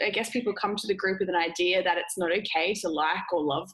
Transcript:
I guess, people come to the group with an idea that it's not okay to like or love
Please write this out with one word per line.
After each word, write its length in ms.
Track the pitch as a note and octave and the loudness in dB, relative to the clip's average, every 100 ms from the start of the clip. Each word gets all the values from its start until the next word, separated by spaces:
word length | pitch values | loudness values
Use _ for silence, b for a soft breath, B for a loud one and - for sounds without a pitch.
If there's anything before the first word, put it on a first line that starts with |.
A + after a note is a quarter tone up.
I 60 | G#3 | -2
guess, 200 | G#3 A3 | 0 -2
people 220 | B3 A3+ | -2 -2
come 240 | G3 G3+ G3+ | -2 -2 -2
to 100 | G#3+ | -2
the 80 | |
group 240 | F#3+ F#3+ F#3+ | 0 0 0
with 120 | F3+ | 0
an 40 | |
idea 480 | F3 E3+ F3 F3+ F#3 | 2 0 2 2 2
that 140 | F3+ F3 | 2 0
it's 180 | - - | -2 -2
not 120 | E3+ | 0
okay 440 | F#3 G#3 D#3+ F3 | 0 0 0 0
to 140 | G#3+ F3 | 0 -2
like 440 | D#3 D#3 F#3+ - | 0 2 0 0
or 100 | E3+ | 0
love 280 | D3 C#3+ F#3 | 0 -2 -4